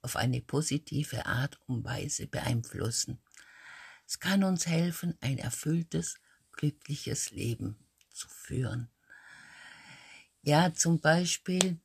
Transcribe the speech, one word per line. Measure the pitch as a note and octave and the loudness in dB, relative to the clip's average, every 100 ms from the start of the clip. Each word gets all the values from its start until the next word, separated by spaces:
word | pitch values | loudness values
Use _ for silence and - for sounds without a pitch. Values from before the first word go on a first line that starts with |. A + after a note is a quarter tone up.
auf | B2+ | -4
eine | - B2 B2 | 0 0 0
positive | - C#3 D#3 C#3+ - - D3+ A#2 | 0 -2 0 -2 -2 -4 -2 -4
Art | - B2 C#3 - - | -2 0 0 -4 -6
und | B2 | -4
Weise | A2 B2 D3 - | -2 -4 -4 -6
beeinflussen. | - - - A#2+ A#2+ - A2+ - - B2 _ - - - - - - - - | -4 -4 0 -2 -2 -6 -4 -2 -4 -8 _ -20 -20 -20 -20 -20 -20 -20 -10
Es | - | -4
kann | F3 G3 | 2 4
uns | F#3+ F3+ E3+ | 4 2 2
helfen, | E3 F3 E3 F3 - | 2 2 0 -4 -2
ein | C3+ C3 | -2 -2
erfülltes, | A#2+ - D3+ E3+ E3 D#3+ E3 - _ _ _ | -4 -4 0 0 0 -2 -4 -10 _ _ _
glückliches | - D3+ - - D3 - A#2 - | -2 -2 -2 -10 -8 -4 -4 -6
Leben | - G#2+ A#2 G#2 A2 _ _ _ | -4 -4 -2 -6 -8 _ _ _
zu | - - | -16 -16
führen. | - - C3 B2+ A#2+ A#2 _ _ - - - - - - - - - - - - _ | -16 -6 -4 -2 -4 -8 _ _ -20 -20 -20 -20 -20 -20 -20 -20 -20 -20 -20 -20 _
Ja, | D3 D3 F3 | 4 6 6
zum | E3 E3 E3 | 4 2 4
Beispiel | D#3 E3+ F3 - - F3+ F#3 E3 | 6 4 4 -2 -2 2 2 0